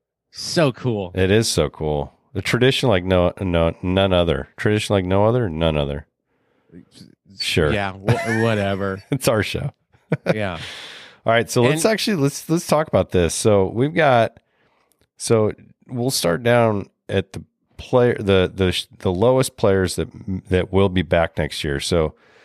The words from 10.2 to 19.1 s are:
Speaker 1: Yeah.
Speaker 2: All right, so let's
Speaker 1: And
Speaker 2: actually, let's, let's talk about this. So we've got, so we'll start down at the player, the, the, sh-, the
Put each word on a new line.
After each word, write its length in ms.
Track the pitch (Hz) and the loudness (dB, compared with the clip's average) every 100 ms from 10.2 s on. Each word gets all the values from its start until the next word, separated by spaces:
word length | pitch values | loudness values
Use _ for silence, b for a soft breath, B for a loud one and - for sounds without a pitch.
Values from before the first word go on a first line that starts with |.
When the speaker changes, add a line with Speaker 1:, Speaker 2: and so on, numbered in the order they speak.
| 185 | -2
Speaker 1:
Yeah. 260 | 107 98 85 B B B B B B | -2 -4 -6 B B B B B B
Speaker 2:
All 80 | 113 | 0
right, 160 | 117 - | 0 2
so 120 | 127 | 2
let's 200 | 123 156 | 2 2
Speaker 1:
And 80 | 220 | 0
Speaker 2:
actually, 240 | 220 - 185 | 0 -2 0
let's, 320 | 139 - - | -2 -2 -4
let's 180 | 165 - | -4 0
talk 200 | 151 160 | 0 2
about 240 | 98 87 | 0 2
this. 220 | 92 82 | 2 0
So 320 | - 113 101 92 | 0 2 4 2
we've 260 | 104 147 | -2 -2
got, 460 | 170 143 120 113 - _ _ _ _ _ _ _ - | 0 2 4 2 -4 _ _ _ _ _ _ _ -8
so 340 | - 113 107 - - _ - | 0 2 0 -4 -14 _ -12
we'll 220 | 127 127 | -6 -4
start 300 | - 170 160 | -2 -2 0
down 460 | 120 120 113 104 - _ - | 2 2 2 0 -6 _ -6
at 240 | 98 - | -4 -4
the 100 | 85 - _ _ - | -10 -18 _ _ -20
player, 380 | - 127 120 - | -2 2 2 0
the, 320 | 101 95 90 | 2 2 2
the, 180 | 95 90 | 0 -2
sh-, 160 | - - - | -2 -8 -6
the 120 | 98 | -4